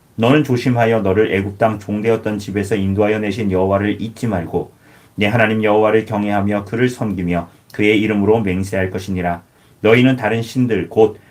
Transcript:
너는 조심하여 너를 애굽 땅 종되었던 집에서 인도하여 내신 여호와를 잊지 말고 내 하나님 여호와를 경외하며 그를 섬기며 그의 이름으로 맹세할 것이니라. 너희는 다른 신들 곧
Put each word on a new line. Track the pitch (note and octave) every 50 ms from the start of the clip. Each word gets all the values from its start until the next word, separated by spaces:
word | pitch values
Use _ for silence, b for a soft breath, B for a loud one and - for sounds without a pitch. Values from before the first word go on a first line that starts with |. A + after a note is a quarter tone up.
| _ _ _
너는 | - A2+ A#2+ C#3+ D3+ C#3+
조심하여 | C3 B2+ A#2+ - C3 A#2+ A#2+ A#2 A2+ A2+ A2
너를 | G2+ F#2+ F#2+ G#2+ A2 - F#2
애굽 | G2 F#2+ G2 G2
땅 | - A2+ A2 G#2 G2
종되었던 | - - G#2 G#2 G#2 A2+ A2+ A2 - G#2+ G#2+ G2
집에서 | - - G2 G#2 F#2+ - A2+
인도하여 | G2+ G2 G2 F#2+ G#2 G#2 G#2 G#2+ G#2+
내신 | G#2+ G2+ G2 A#2 G#2+ G2+
여호와를 | F#2 F#2 F#2+ F#2+ G2 G2 G2+ G#2 G2+ -
잊지 | - A2+ - - B2+
말고 | A2+ G2+ F2 E2 - - E2+ D2+ - b b b b b b b b b
내 | - G#2
하나님 | G#2 A2 A#2+ A2 G#2+ A2 A2 G#2+
여호와를 | G#2+ G#2 G#2+ A2 G#2+ A2 A2 G#2+
경외하며 | - G#2+ G#2 G#2 G#2 G#2 G2+ G2+ G#2 G#2 G2+ G2+
그를 | - A#2 A2+ B2+
섬기며 | B2 B2 - A#2+ G#2+ F#2+ F#2 F2+ F2 F2 E2+ E2 b b b b b -
그의 | - G#2 G#2 A2 G#2
이름으로 | G#2+ G#2+ G#2+ G2+ G2 G2+ A2 A#2
맹세할 | G#2+ F#2+ F2+ F#2+ G2 G2 G2 F#2+ F#2 F#2
것이니라. | - F#2+ - G2 F#2+ F#2 F2 F2 F2 F2 b b b b b b b b
너희는 | - G#2+ A2+ B2 B2 C3+ C3
다른 | B2 G#2+ G#2+ A2+ A2+
신들 | A2+ - - C3 B2 A#2 A2 F#2 D#2+ -
곧 | - A2 A2 G#2 B B B B